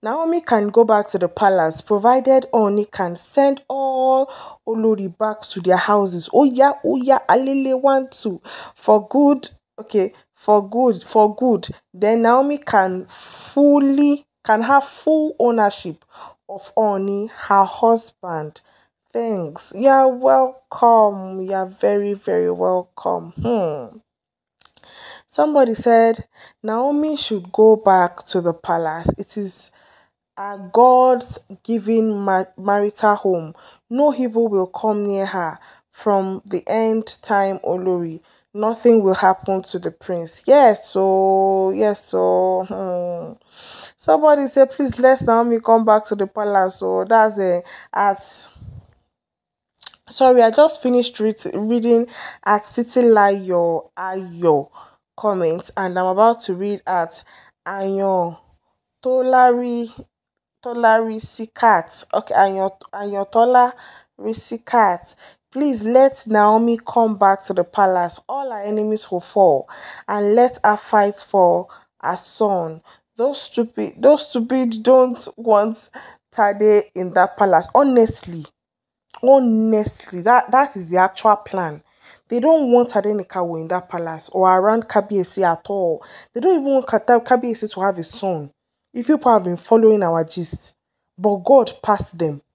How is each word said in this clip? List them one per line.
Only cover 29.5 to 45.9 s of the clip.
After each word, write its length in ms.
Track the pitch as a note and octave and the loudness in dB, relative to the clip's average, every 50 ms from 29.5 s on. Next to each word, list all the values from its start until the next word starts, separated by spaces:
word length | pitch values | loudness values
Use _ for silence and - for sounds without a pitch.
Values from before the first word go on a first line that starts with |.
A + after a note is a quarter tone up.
| - - - - _ _ _ _ _ _ _ _ _ _ _ _ _ - | -8 -8 -10 -10 _ _ _ _ _ _ _ _ _ _ _ _ _ -14
a 220 | G3 G3+ G3+ G3 G3 F3+ | -12 -12 -12 -14 -16 -4
God's 680 | - A3 A#3+ B3+ B3+ B3+ B3+ B3+ B3+ B3 B3 - - - _ _ G3 - _ | 2 4 6 6 6 6 4 4 2 0 -2 -10 -14 -14 _ _ -20 -20 _
given 560 | - A3+ A3+ G3 G#3 A3+ A3+ A3 A3 G#3+ G3+ | -4 -4 -4 -2 0 0 0 0 0 -2 -4
mar-, 340 | G3+ G3 F#3+ F#3 F#3+ F#3 _ | -2 0 0 0 -2 -4 _
marital 600 | - F#3 G3+ G3+ G#3 G3+ G#3 G#3 - - G#3+ G#3 | -10 -2 0 0 0 0 -2 -4 0 0 0 0
home. 400 | G3+ - G3 F#3 F3 D#3+ D#3 E3 _ - - - _ _ _ | 0 0 -2 -2 -2 -4 -10 -16 _ -20 -20 -20 _ _ _
No 240 | A#3 B3+ C#4+ D4+ C4+ | -2 0 0 0 2
evil 340 | - B3+ B3 G#3+ A3+ A#3 A3+ | 0 -4 -4 0 0 0 0
will 200 | G#3 G3 F#3 F3+ | 0 -2 -2 -2
come 400 | F#3 - - A3 G#3+ G#3 G#3 G3+ | _ -6 -4 -4 -2 -2 -4 -4
near 180 | G3+ G3 G3 | -4 -4 -6
her. 320 | G3 G3 F#3+ F3 D#3+ D#3 - _ - - _ _ _ | -6 -4 -6 -6 -6 -8 -12 _ -20 -20 _ _ _
From 540 | _ - - A3 G3+ G3 F#3+ F#3+ F#3+ F#3+ _ | _ -8 -2 0 0 0 0 -2 -6 -10 _
the 180 | - G3 F3 - - | -8 -10 -10 -6 -4
end 500 | - A3 A3 A3 A3 A3 A3 - - - - | -4 -2 0 0 -2 -4 -4 -8 -12 -14 -6
time, 340 | - A3 G3+ G3 G3 G3 - - | -2 -2 0 0 -2 -4 -6 -6
Olori, 560 | - E3 F#3 F#3 F#3 F3+ F3+ F3 E3 D#3+ E3 _ _ _ _ _ _ _ | -6 -6 -4 -2 -4 -4 -4 -4 -8 -10 -14 _ _ _ _ _ _ _
nothing 480 | G#3 G#3+ A3 A#3 A3+ - A#3+ A#3 A3+ | -6 -6 -4 -6 0 2 4 4 4
will 140 | G3+ F#3+ F#3 | 4 2 0
happen 480 | F#3 - F#3 F#3+ F#3 - - F#3+ F#3+ F#3 | 2 2 2 2 2 -2 -6 -4 -4 -6
to 160 | - - F3+ | -8 -12 -8
the 100 | F3 E3+ | -8 -10
prince." 540 | E3 _ - - F#3 F3 E3 D#3+ - - - | -12 _ -10 -8 -8 -8 -8 -12 -16 -12 0
Yes, 420 | - C4 D4 C#4 A#3+ G#3 G3+ - - | 2 4 6 6 4 4 2 -4 -8
so, 840 | - F#3+ F#3+ F#3+ F#3+ F#3+ F#3+ F#3+ F#3+ F#3+ F#3+ G3 G3 F#3+ F#3+ F#3+ | -4 -2 0 0 2 2 2 0 0 0 0 0 0 0 -2 -2
yes, 340 | F#3+ G3 G#3+ G#3 G#3 G3+ - | -2 -2 -2 -2 -2 -4 -10
so, 600 | - - F#3 F#3 F#3 F#3 F#3 F#3 F#3 F#3 F#3 F#3 F#3 | -8 -4 -2 0 0 0 0 0 0 -2 -4 -6 -8
hmm. 640 | G3 F#3+ G3 F#3 F3+ F3+ F3 F3 F3 E3+ E3 D#3+ - _ _ _ _ - - - - - - - _ _ | -10 -10 -8 -8 -8 -8 -8 -8 -8 -10 -12 -14 -18 _ _ _ _ -20 -20 -20 -20 -20 -20 -20 _ _
Somebody 480 | - - D#4 D#4 D4+ D#4 D4 D4 C#4 | -2 0 0 2 4 4 4 4 2
said, 240 | B3+ - C#4 C4+ C4 | -2 2 2 2 2
"Please 300 | - - C#4+ C4 A3+ - | 2 -6 -6 -4 -4 2
let 200 | B3 C4 C4+ C4 - | 4 4 4 4 2
Naomi 380 | - A3+ A3+ A#3 A#3+ A#3 A3+ | 0 2 2 2 0 -2 -2
come 220 | A3+ - A3+ A3+ A3+ | 2 2 2 4 4
back 220 | A3 | 4